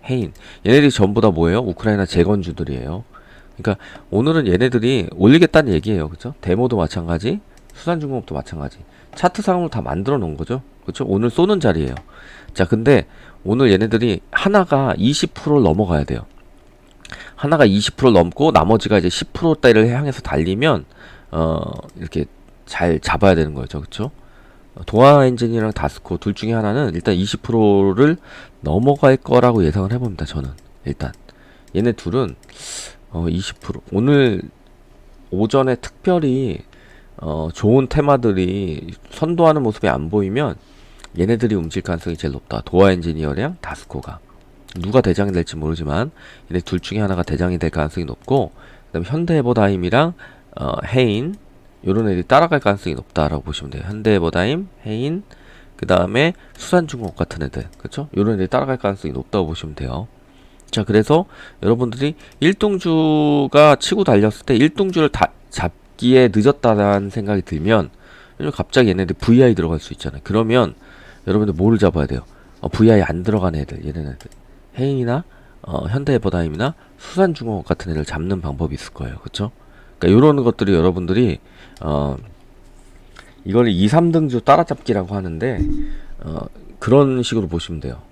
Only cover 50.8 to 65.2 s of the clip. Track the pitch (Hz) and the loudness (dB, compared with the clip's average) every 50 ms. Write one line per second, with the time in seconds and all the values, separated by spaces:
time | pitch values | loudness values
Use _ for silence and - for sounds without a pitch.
50.8 | - - 113 131 127 117 101 107 131 165 202 202 - - _ - _ - _ _ | -6 -2 0 2 2 2 0 -2 -4 -6 -10 -12 -16 -20 _ -20 _ -20 _ _
51.8 | - 92 95 107 113 107 95 90 87 - 127 139 165 165 165 143 - 101 101 98 | -4 -2 0 0 0 0 0 -2 0 4 4 4 4 4 0 0 2 0 0 0
52.8 | - 87 76 58 - _ - 80 78 73 78 71 65 - 71 - 73 69 65 67 | -4 -6 -8 -8 -10 _ -2 -2 0 0 -2 -4 -6 -8 -10 -10 -12 -12 -12 -12
53.8 | 82 92 104 107 104 110 107 98 85 82 80 87 90 110 147 170 196 185 - _ | -10 -10 -10 -2 0 2 2 2 2 0 0 0 -2 0 -2 -4 -6 -10 -16 _
54.8 | - 110 107 110 127 143 165 190 208 _ - - - - - - - - - - | -10 -8 -6 -6 -4 -4 -6 -8 -10 _ -20 -20 -20 -20 -20 -20 -20 -20 -14 -12
55.8 | - - 92 90 90 90 101 123 147 165 175 - - - - - - - - 180 | -2 0 2 2 2 0 0 0 0 0 -2 -4 -16 -20 -20 -18 -6 0 0 0
56.8 | 165 147 - 123 113 90 - - 85 - - - 76 67 - - - - - - | 0 0 -8 -10 -10 -10 -6 -6 -6 -6 -6 -10 -10 -8 -8 -10 -12 -12 -16 -16
57.8 | - - - 143 143 151 - - 101 110 113 98 92 92 - 127 139 135 131 123 | -16 -14 -12 -10 -12 -6 -2 -2 0 0 0 -2 -2 -2 -2 -2 -2 -2 -4 -4
58.8 | - 101 98 98 - 78 64 65 65 _ - 104 90 78 80 - - 78 73 - | -2 -4 -4 -4 -8 -8 -8 -8 -10 _ -2 -2 -2 -2 -6 -10 -12 -14 -12 -10
59.8 | 69 62 62 71 104 113 _ _ _ _ _ - _ - _ _ - - - 226 | -10 -8 -8 -8 -10 -12 _ _ _ _ _ -20 _ -20 _ _ -16 -8 -6 -4
60.8 | 208 - 104 107 107 - 147 165 185 - - - - - - _ - 98 117 120 | -2 2 4 2 4 4 2 2 2 -2 -12 -20 -20 -20 -16 _ 0 0 0 0
61.8 | 127 117 110 123 139 147 156 - - - - - 143 165 196 - - 208 202 185 | 0 -6 -4 -4 -4 -4 -4 -8 -18 -20 -8 0 0 0 0 2 -2 -2 -2 -2
62.8 | - 175 165 160 156 156 156 151 151 147 147 147 143 135 - 147 151 151 143 - | -2 0 0 2 2 2 2 2 2 2 2 0 0 2 4 6 8 6 6 4
63.8 | - - 190 208 196 156 120 101 104 107 107 - - - 131 110 131 160 - - | 2 -4 -2 0 2 4 4 4 4 2 0 -4 -2 0 2 2 2 2 2 -2
64.8 | 196 190 180 170 156 143 - - | -4 -2 0 0 0 0 0 0